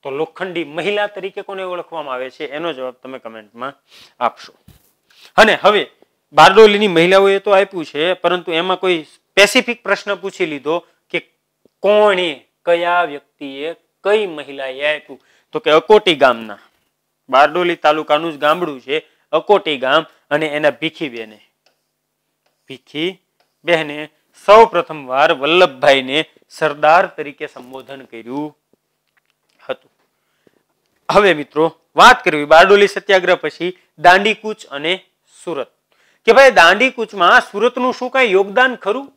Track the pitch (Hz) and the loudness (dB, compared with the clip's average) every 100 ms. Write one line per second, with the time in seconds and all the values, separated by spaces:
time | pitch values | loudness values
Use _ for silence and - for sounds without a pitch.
0 | 143 139 156 - 185 175 143 156 165 208 | -10 -8 -8 -8 -10 -8 -10 -8 -6 -4
1 | 208 208 185 196 190 196 190 180 160 165 | -6 -8 -14 -14 -14 -12 -10 -10 -12 -12
2 | 143 127 131 _ 147 143 170 135 127 123 | -10 -10 -10 _ -12 -8 -10 -8 -12 -14
3 | 131 131 117 110 104 117 131 139 _ - | -18 -18 -18 -20 -20 -14 -14 -16 _ -20
4 | _ _ 120 - - _ _ _ _ _ | _ _ -6 -6 -20 _ _ _ _ _
5 | _ _ - - 214 165 180 208 135 _ | _ _ -6 2 2 4 0 0 -4 _
6 | _ _ _ 147 165 196 220 202 208 165 | _ _ _ 4 6 8 6 6 0 2
7 | 170 190 196 196 208 196 196 190 147 147 | 2 4 2 0 0 0 0 -6 -10 -6
8 | 165 180 175 180 170 160 185 185 185 175 | -4 -2 -4 -4 -4 -6 -4 -4 -2 -4
9 | 147 _ _ - 202 254 - 233 196 196 | -6 _ _ 0 2 0 -4 -10 -6 -6
10 | - 190 190 - 170 143 139 170 _ _ | -4 -8 -10 -8 -8 -6 -6 -6 _ _
11 | _ 170 _ _ _ _ _ _ 190 208 | _ -12 _ _ _ _ _ _ 0 2
12 | 208 190 175 135 _ _ - 170 175 175 | 2 2 -4 -8 _ _ -4 -2 0 -2
13 | 165 143 _ _ 143 135 151 170 _ _ | -2 -8 _ _ -16 -12 -14 -14 _ _
14 | 190 214 202 151 135 139 135 131 147 151 | -2 -2 -2 -8 -14 -12 -12 -6 -4 -6
15 | _ 131 _ _ _ 156 156 151 160 214 | _ -20 _ _ _ -6 2 2 4 4
16 | 202 151 135 117 110 101 _ _ _ _ | 4 2 2 2 -8 -18 _ _ _ _
17 | _ _ _ 131 147 165 175 170 156 156 | _ _ _ 2 2 0 -4 -2 -2 -2
18 | 151 151 165 147 147 170 170 135 127 151 | -2 -2 -4 -4 -2 -2 -4 -10 -8 -8
19 | _ _ _ 156 - 202 185 139 131 151 | _ _ _ -6 0 0 0 -6 0 0
20 | 165 _ _ 147 156 147 151 123 160 - | -2 _ _ -4 -4 -2 -2 -2 -10 -8
21 | 151 117 110 107 _ _ _ _ _ _ | -12 -12 -18 -20 _ _ _ _ _ _
22 | _ _ _ _ _ _ _ 131 _ 147 | _ _ _ _ _ _ _ -20 _ -10
23 | 170 185 _ _ _ _ - 170 151 147 | -10 -10 _ _ _ _ -4 -2 -2 -12
24 | 151 _ _ _ - 214 226 175 160 156 | -16 _ _ _ 4 6 6 2 -6 -12
25 | 131 131 156 151 139 175 185 127 147 135 | -8 0 0 0 0 2 0 2 2 2
26 | 131 143 156 _ _ - 156 147 151 165 | 0 -6 -6 _ _ -6 -6 -2 2 2
27 | 190 - 147 139 147 135 123 131 123 139 | 0 -8 -16 -14 -18 -18 -20 -20 -20 -20
28 | 123 113 113 135 151 147 _ _ _ _ | -20 -20 -12 -10 -10 _ _ _ _ _
29 | _ _ _ _ _ _ - 131 _ _ | _ _ _ _ _ _ -14 -14 _ _
30 | _ _ _ _ _ _ _ _ _ _ | _ _ _ _ _ _ _ _ _ _
31 | _ 196 202 156 143 147 160 - _ 151 | _ 0 2 0 -4 -4 -4 -4 _ 4
32 | 208 247 - 156 147 160 190 202 202 - | 4 4 0 -4 4 6 6 4 2 -2
33 | - 190 180 175 160 - 175 180 _ _ | -2 0 0 -2 -4 -8 -10 -10 _ _
34 | 165 185 202 208 214 214 - 139 151 185 | 4 4 2 -4 -8 -12 -14 -10 -8 -8
35 | _ _ _ _ - 147 120 _ _ _ | _ _ _ _ -12 -10 -10 _ _ _
36 | _ _ - 226 269 190 170 196 262 - | _ _ 2 6 6 6 4 4 0 -2
37 | 220 202 175 240 - 202 233 247 254 - | -12 0 4 4 2 -4 -4 -2 -6 -6
38 | 254 262 247 185 202 196 254 240 196 233 | -6 -2 0 0 0 0 0 -2 -6 -6
39 | 277 | -8